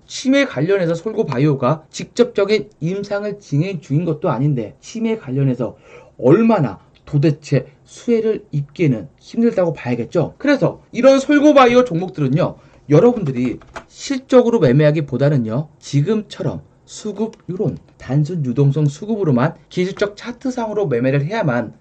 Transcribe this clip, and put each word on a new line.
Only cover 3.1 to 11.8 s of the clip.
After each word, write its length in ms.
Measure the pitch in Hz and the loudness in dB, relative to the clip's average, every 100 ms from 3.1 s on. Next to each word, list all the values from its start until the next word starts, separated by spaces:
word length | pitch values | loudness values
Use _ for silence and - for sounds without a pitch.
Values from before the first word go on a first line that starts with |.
| 202 208 202 | -6 -6 -10
진행 420 | - 143 190 175 | -4 -2 -2 -6
중인 240 | - 139 170 | -4 -2 -2
것도 240 | 151 180 | -2 -2
아닌데 460 | 120 143 127 104 - | -2 0 -2 -6 -12
치매 380 | - 220 226 220 | -14 -6 -4 -4
관련해서 580 | 127 135 139 123 113 - - - - - | -4 -2 0 -2 -6 -8 -20 -20 -20 -2
얼마나 580 | 123 180 226 214 123 92 _ _ | 4 4 4 2 0 -4 _ _
도대체 640 | - 147 156 143 - 139 - _ | -4 0 0 -2 -2 -2 -2 _
수혜를 600 | _ - - 226 220 202 - | _ -8 -2 0 0 -4 -6
입기에는 560 | 147 139 - 160 113 - _ | -8 -6 -2 0 0 -6 _
힘들다고 560 | - - 233 202 170 | -8 0 0 2 -2
봐야겠죠? 640 | 156 127 120 113 175 151 - | -2 -4 -4 -2 -2 -2 -2
그래서 460 | 269 277 135 - _ | 0 2 0 -4 _
이런 280 | 208 262 269 | 2 4 4
솔고바이오 640 | 269 294 302 285 247 247 | 4 4 6 6 6 4